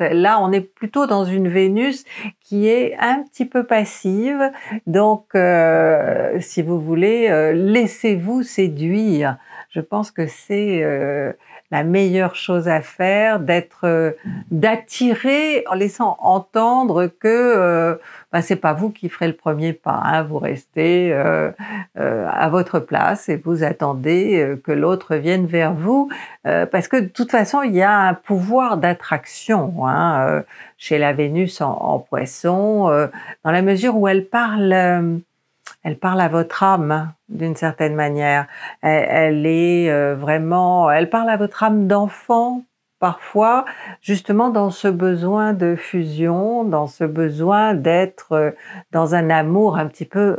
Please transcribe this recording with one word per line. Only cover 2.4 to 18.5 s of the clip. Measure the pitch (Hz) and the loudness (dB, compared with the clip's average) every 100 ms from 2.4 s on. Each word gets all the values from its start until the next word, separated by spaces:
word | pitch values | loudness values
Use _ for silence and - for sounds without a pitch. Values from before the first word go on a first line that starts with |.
qui | - 202 214 | -6 0 2
est | 233 254 - | 2 0 -2
un | 233 269 | 0 0
petit | 285 - | -4 -6
peu | 254 254 | -4 -2
passive. | 240 220 208 - 196 190 247 285 269 269 - 214 - | 0 0 0 -4 -4 -2 -2 0 -2 -4 -10 -10 -2
Donc, | 175 214 214 _ 196 | 2 4 2 _ 0
euh, | 180 170 165 160 160 156 - - - 185 | 4 4 4 4 4 2 2 0 -2 -4
si | 170 - | -4 -4
vous | 160 175 | -2 -2
voulez, | 156 165 190 233 226 | 0 2 2 2 2
euh, | 156 156 | 2 2
laissez-vous | 165 190 226 220 - 226 196 180 254 | 2 2 2 0 -2 -2 0 -2 -4
séduire. | 247 - 185 147 160 202 220 156 147 127 - - - | -4 -2 -2 0 -2 0 0 0 0 -4 -12 -20 -12
Je | - | -10
pense | 160 208 208 | -6 -6 -6
que | - 160 | -6 -8
c'est, | - - 202 208 180 | -8 -6 -4 -2 0
euh, | 151 143 143 143 135 - _ - - | 0 -2 -2 -4 -4 -8 _ -20 -8
la | 151 | -4
meilleure | 156 185 196 185 180 - | 0 2 2 2 0 -4
chose | - 180 170 | -2 -2 0
à | 156 | -2
faire, | 135 - 185 202 220 214 | -2 -4 0 2 2 0
d'être, | 143 175 170 - | 0 0 -2 -4
euh, | 180 165 160 156 - - - | 0 2 0 -4 -10 -12 -6
d'attirer | 165 151 226 - - 247 220 254 285 311 285 - | 0 0 0 -4 -2 0 0 0 0 0 -2 -2
en | |
laissant | 190 202 - 220 160 | -2 -2 -2 -4 0
entendre | - 190 185 220 226 254 254 170 180 | 2 2 0 0 2 2 2 0 0
que... | - 220 | 0 0
Euh, | 233 247 220 180 170 165 165 - - - | 2 4 4 4 2 0 -2 -8 -20 -4
bah, | 170 | -2
c'est | 170 | 0